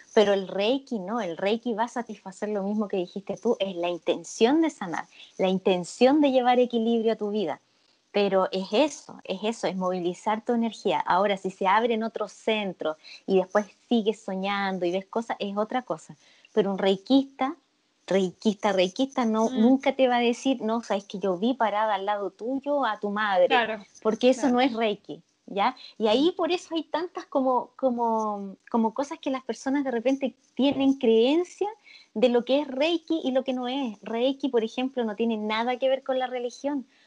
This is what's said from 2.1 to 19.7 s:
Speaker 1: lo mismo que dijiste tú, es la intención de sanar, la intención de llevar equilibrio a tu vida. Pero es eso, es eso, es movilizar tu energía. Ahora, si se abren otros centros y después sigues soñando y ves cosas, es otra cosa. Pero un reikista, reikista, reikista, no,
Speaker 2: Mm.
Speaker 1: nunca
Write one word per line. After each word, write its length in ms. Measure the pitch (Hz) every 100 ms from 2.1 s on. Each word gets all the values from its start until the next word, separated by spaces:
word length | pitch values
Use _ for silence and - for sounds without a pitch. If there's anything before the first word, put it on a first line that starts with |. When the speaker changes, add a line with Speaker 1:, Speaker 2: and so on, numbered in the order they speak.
| 208 190 - 214
Speaker 1:
lo 120 | 208
mismo 240 | 196 214 202
que 80 | 196
dijiste 380 | 175 202 - 190
tú, 180 | 233 233
es 160 | 196 175
la 120 | 175
intención 720 | 175 - 165 165 - 226 311
de 80 | 320
sanar, 380 | - 185 156 - - - -
la 100 | 185
intención 720 | 190 208 180 170 - 247 302
de 100 | 285
llevar 260 | 254 247 247
equilibrio 540 | 247 233 226 233 220
a 40 | 220
tu 140 | 208
vida. 300 | 214 165 131 _ _ _ _ _
Pero 380 | 202 202 190 185
es 160 | 190 185
eso, 480 | 214 294 - - -
es 160 | - 190
eso, 220 | 214 233 214
es 80 | 190
movilizar 680 | 185 185 175 175 214 220
tu 80 | -
energía. 440 | 240 233 214 208 151
Ahora, 360 | - 175 208 190
si 120 | 190
se 160 | - 190
abren 360 | 208 233 220
otros 300 | 226 - 208
centros 640 | - - 214 196 170 156 156 - - -
y 120 | 190
después 280 | 185 208 202 _ -
sigues 320 | 233 208 208
soñando 640 | - 190 196 202 196 190 175
y 60 |
ves 140 | 185 190
cosas, 300 | 226 233 -
es 160 | 202 202
otra 260 | 214 254
cosa. 340 | - 160 - 160 _ _ _
Pero 180 | - 196
un 80 | 190
reikista, 760 | 196 196 - 269 269 - 262 330 _ _ _ _ -
reikista, 680 | 190 185 - 220 196 214
reikista, 520 | 190 190 - 269 269 233
no, 240 | 220 226
Speaker 2:
Mm. 100 | 254
Speaker 1:
nunca 340 | 226